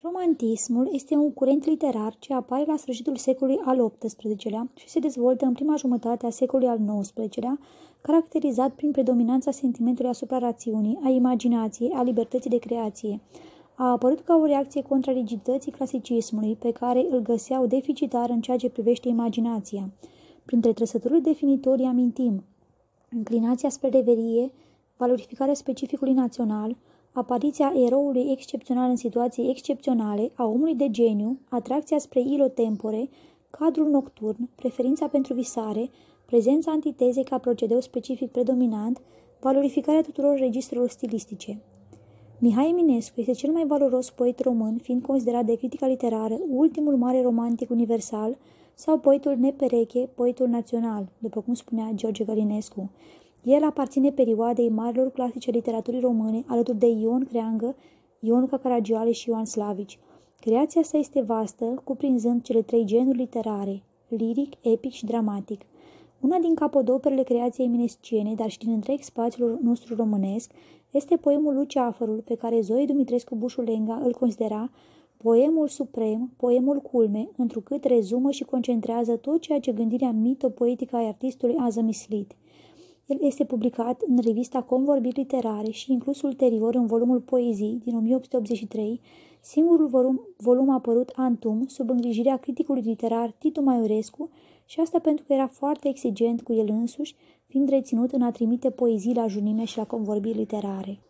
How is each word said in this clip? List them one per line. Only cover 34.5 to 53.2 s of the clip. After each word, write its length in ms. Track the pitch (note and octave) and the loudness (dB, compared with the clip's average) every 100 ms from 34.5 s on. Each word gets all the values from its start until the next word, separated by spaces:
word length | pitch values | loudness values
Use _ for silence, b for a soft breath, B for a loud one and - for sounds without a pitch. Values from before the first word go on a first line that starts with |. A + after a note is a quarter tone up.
| - | -6
preferința 520 | B3+ - B3+ D4+ D4 | -6 -2 0 0 0
pentru 260 | C#4+ C4+ | 0 0
visare, 560 | B3 A#3 - G#3+ G#3+ B3 b b b _ | -4 -4 -6 -4 -4 -6 b b b _
prezența 460 | A#3+ A3 D4 D#4+ | 2 4 2 2
antitezei 520 | D#4 D4+ B3+ B3 B3 | -2 -2 2 2 2
ca 140 | C4 B3+ | -2 -2
procedeu 420 | B3+ A#3+ A3 A#3 | -2 -2 2 0
specific 520 | B3 B3+ - B3+ B3+ | 0 -8 -6 -6 -4
predominant, 720 | - B3 B3+ B3 G#3+ A3 B3+ b b b b | -2 0 2 2 0 -4 -6 b b b b
valorificarea 600 | C4 C4+ C#4 C#4+ - D#4 | 2 2 2 0 2 2
tuturor 360 | D#4+ - C#4+ C#4+ | 2 0 2 2
registrelor 520 | C4 A#3 - A#3+ B3 | 0 -2 -4 -2 -2
stilistice. 720 | - A#3+ A3 - G3+ - G#3 - - - b b b b b | -2 -6 -6 -8 -14 -12 -14 -16 -20 -20 b b b b b
Mihai 300 | A#3+ A3 D4+ | 2 4 2
Eminescu 500 | F4 E4 A#3+ A3 - | 4 4 2 -2 -6
este 120 | A#3 | -2
cel 200 | B3 C#4 | -2 0
mai 140 | E4 D#4 | 0 2
valoros 440 | D4 C#4 B3+ B3+ | 2 2 2 -4
poet 300 | - B3 B3 | -2 -2 0
român, 380 | C4 A#3 A3 A3+ | 0 0 -2 -4
fiind 240 | - B3 | -2 -4
considerat 440 | B3+ C4+ A#3 A#3+ A3+ | 0 0 0 0 0
de 100 | A#3 | 0
critica 320 | B3 - C4 | -2 -2 -2
literară 520 | C4 A#3+ A3 A3 A3+ F4 | 0 0 -2 -2 -4 -2
ultimul 480 | B3+ D#4+ D#4+ D4+ C#4 | 2 2 2 0 2
mare 240 | A#3+ C4 | 2 2
romantic 480 | B3 A#3 A#3 A#3 B3 | 2 0 0 -4 -2
universal 680 | A#3 A3+ A3+ - G#3+ G#3+ C4+ b b b | 0 0 -2 -2 -6 -4 -6 b b b
sau 260 | b - D#4 | b 0 2
poetul 360 | C#4+ C#4 C#4+ C4+ | 4 4 2 2
nepereche, 760 | C4 C#4 C4 A#3+ A3+ B3 B3+ - | 0 0 0 2 0 -2 -4 -2
poetul 320 | B3 B3 B3+ | -2 0 0
național, 640 | A#3 A3+ A#3 A3+ G#3 F#3+ _ | 0 -2 -4 -2 -4 -8 _
după 240 | A3+ G#3+ | -8 -6
cum 120 | G#3+ | -6
spunea 380 | A#3+ - A3+ A3 G#3 | -6 -4 -6 -4 -4
George 300 | A3 G3+ G#3+ | -4 -2 -2
Călinescu. 640 | G#3+ G#3 G#3 - - G3 B B B | 0 0 -2 -6 -10 -12 B B B